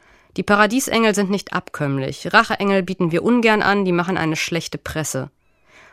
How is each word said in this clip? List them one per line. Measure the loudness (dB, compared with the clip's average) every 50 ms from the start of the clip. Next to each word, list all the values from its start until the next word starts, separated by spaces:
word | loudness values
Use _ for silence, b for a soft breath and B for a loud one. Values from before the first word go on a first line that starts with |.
| b b b b b b b
Die | -6 0
Paradiesengel | 2 4 4 4 4 2 0 -2 0 0 2 2 2 2
sind | 2 0 0
nicht | 0 -2 -4 -4 -6
abkömmlich. | -8 -8 -8 -8 -4 -2 -2 -2 -2 -4 -4 -8 -8 -6 2 2
Racheengel | 2 2 2 -2 -2 0 2 2 0 0
bieten | -2 -2 -2 0 0
wir | 0 0 2
ungern | 2 2 4 4 4 2 4 2
an, | 2 2 2 2
die | 2
machen | 0 0 0 0 -2
eine | -2 -2 -2 -2
schlechte | -2 -4 -4 -4 -4 -4 -6 -10 -10
Presse. | -10 -8 -6 -6 -6 -4 -4 -6 -8 -8 -12 b b b b b b b b b b b